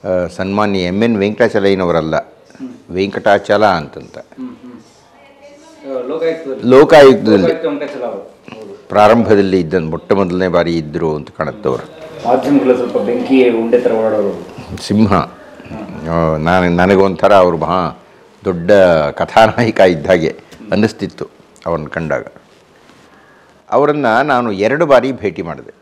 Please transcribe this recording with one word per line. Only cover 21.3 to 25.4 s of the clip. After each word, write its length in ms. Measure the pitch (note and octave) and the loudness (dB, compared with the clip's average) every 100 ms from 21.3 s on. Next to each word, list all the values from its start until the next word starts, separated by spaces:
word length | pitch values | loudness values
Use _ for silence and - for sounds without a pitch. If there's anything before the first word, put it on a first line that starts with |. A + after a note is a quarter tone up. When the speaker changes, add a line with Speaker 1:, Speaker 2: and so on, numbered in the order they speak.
| _ _ _ E2+ | _ _ _ -8
Speaker 1:
ಅವ್ರನ್ನ 220 | E2 D2+ | -8 -6
ಕಂಡಾಗ. 400 | - D#2+ C2 - - _ _ _ _ _ _ _ _ _ _ _ _ _ | -10 -6 -6 -8 -20 _ _ _ _ _ _ _ _ _ _ _ _ _
ಅವರನ್ನು 520 | A#2+ D3 D3 B2 A2+ | 0 0 0 0 0
ನಾನು 280 | D3 B2+ A#2+ | 2 0 -2
ಎರಡು 340 | F#2+ G#2+ C#3+ E3 | -2 -2 0 4
ಬಾರಿ 260 | C3 C3 | 2 2
ಭೇಟಿ 300 | B2 G#2 E2 | -6 -8 -8